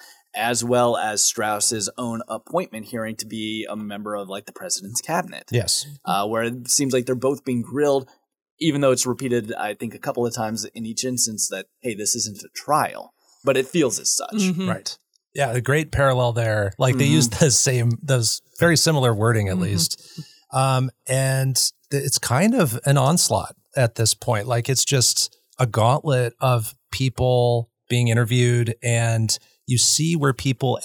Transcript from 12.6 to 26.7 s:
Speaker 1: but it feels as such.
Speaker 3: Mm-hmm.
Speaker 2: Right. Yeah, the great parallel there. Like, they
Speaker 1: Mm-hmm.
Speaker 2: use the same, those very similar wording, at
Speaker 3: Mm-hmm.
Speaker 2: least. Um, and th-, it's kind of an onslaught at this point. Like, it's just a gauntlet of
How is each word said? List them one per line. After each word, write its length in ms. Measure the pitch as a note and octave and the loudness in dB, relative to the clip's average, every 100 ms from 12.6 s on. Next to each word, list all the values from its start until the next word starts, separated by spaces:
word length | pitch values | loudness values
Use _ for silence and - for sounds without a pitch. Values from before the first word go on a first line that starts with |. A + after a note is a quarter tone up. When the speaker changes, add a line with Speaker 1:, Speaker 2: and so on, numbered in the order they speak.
| - D3+ G#2 - - _ _ _ | -2 0 0 -6 -16 _ _ _
Speaker 1:
but 140 | C3 C3 | 0 2
it 100 | C3 | 2
feels 320 | F3 C3 G2+ | 0 0 0
as 160 | - - | -2 -4
such. 200 | - G#3+ | -4 -2
Speaker 3:
Mm-hmm. 340 | F#3+ E3+ F#3 | 0 0 -2
Speaker 2:
Right. 280 | - - - _ _ _ - | -4 -8 -14 _ _ _ -4
Yeah, 160 | C3 | -2
the 100 | B2 | 0
great 300 | A#2+ D3+ D#3 | 0 0 0
parallel 400 | - C#3 B2+ B2 | 2 2 4 2
there. 400 | A#2 A2+ G#2+ G2+ - | 2 0 0 -2 2
Like, 200 | C3 B2+ | 2 4
they 80 | C#3+ | 4
Speaker 1:
Mm-hmm. 80 | |
Speaker 2:
use 160 | D#3 A#2+ | 4 2
the 220 | - D#3+ | 4 4
same, 400 | - C#3+ B2 A#2 A#2 | 4 2 2 0 0
those 400 | C#3+ C3 A2 - - - | 0 0 0 -2 -8 0
very 180 | E3+ D3+ | 2 4
similar 360 | E3 D3+ B2+ | 4 4 2
wording, 360 | G#2 A2+ A2 G2+ | 4 2 2 2
at 60 | F#2 | 0
Speaker 3:
Mm-hmm. 80 | |
Speaker 2:
least. 580 | F2 - E2 - - - - - _ | 0 0 0 -4 -10 -16 -18 -20 _
Um, 380 | C3+ C3+ C3 C3 - - | 0 2 2 0 -4 -4
and 480 | C3 C3+ C3+ C3 B2+ - - - | 0 0 0 0 0 -2 -4 -6
th-, 120 | C#3 | -4
it's 160 | C#3 - | -2 -2
kind 340 | - B2 G#3 B3 | 0 2 4 4
of 240 | D3 A2+ C#3 | 2 0 2
an 120 | C#3+ | 4
onslaught 580 | C3 F3 - A2 - - _ - | 4 2 2 0 -2 -10 _ 0
at 200 | A#2+ - | 0 2
this 180 | A2 | 0
point. 340 | - - A2 A#2 | 0 -2 -2 0
Like, 220 | A#2+ A#2 | -2 0
it's 160 | C3 - | 0 0
just 500 | C#3 - - - _ _ - | 2 2 0 -4 _ _ -2
a 60 | A#2+ | 0
gauntlet 680 | A2 A2+ C#3+ D#3 B2+ A#2+ - | 2 4 2 0 0 -2 0
of 360 | C3 A#2+ A2 | 2 2 0